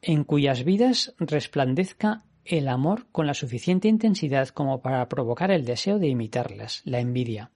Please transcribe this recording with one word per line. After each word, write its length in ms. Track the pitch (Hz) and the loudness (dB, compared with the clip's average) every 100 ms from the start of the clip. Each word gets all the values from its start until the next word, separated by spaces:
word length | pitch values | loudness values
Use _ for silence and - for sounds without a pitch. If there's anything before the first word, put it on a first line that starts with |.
en 220 | - 156 | 2 0
cuyas 400 | 143 147 139 127 | 2 2 2 0
vidas 500 | 131 196 247 247 - - | 0 2 4 2 -2 -6
resplandezca 1040 | 165 147 - - 131 131 190 - 214 214 _ _ | -2 -2 -2 -2 0 2 -2 0 -2 -2 _ _
el 240 | - 165 139 | -2 -2 0
amor 380 | 127 143 214 - | 0 0 0 -4
con 160 | - 151 | -2 -2
la 80 | |
suficiente 540 | 143 131 120 - 185 214 | -2 -6 -6 0 2 4
intensidad 600 | 220 220 190 151 135 135 | 4 4 2 2 0 0
como 320 | - 139 135 | -2 -2 -2
para 280 | 127 131 123 | -2 -2 -2
provocar 420 | - 117 120 185 | -2 -2 -2 0
el 140 | 185 | 0
deseo 340 | 120 120 - 208 | 0 -4 0 0
de 100 | 170 | 2
imitarlas, 760 | 127 113 123 120 101 110 - | 0 -2 -4 -6 -8 -12 -10
la 160 | - 123 | -6 -4
envidia. 500 | 120 123 123 107 107 | -2 -2 -2 -6 -10